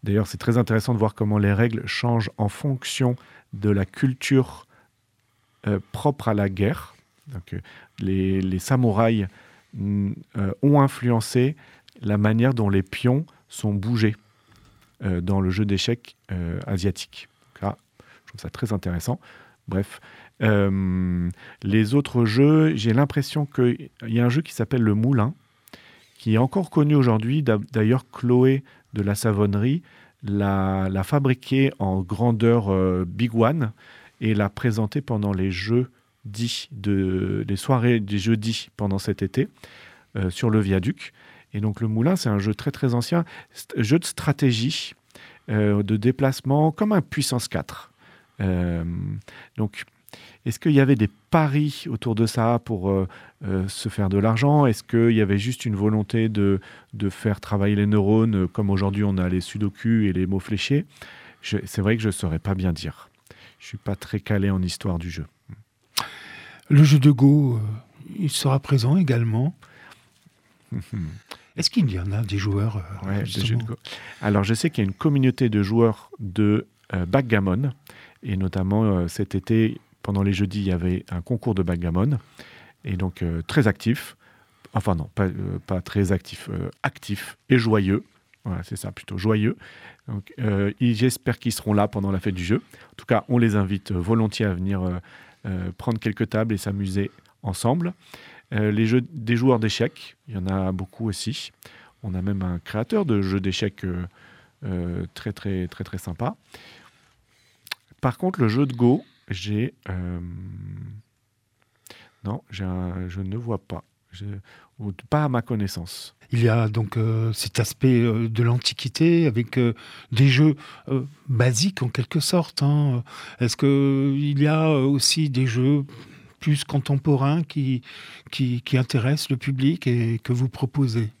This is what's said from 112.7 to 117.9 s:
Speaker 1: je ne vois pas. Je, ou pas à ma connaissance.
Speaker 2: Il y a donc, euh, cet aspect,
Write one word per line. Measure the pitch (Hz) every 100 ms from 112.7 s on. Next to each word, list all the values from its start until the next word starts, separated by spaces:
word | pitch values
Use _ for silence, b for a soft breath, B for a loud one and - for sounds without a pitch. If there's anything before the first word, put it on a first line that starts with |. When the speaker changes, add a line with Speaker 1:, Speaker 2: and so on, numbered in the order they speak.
| 92 90 90 90
Speaker 1:
je | 90
ne | 95 107
vois | 117 104
pas. | _ 85 - _ _
Je, | 90 101 101 b b b _
ou | 104 98 -
pas | 147
à | 151
ma | 123
connaissance. | - 113 98 90 87 - - _ _
Speaker 2:
Il | 120
y | 113
a | 113 113
donc, | 110 110 117
euh, | 113 113 113
cet | 107 - -
aspect, | 110 - 135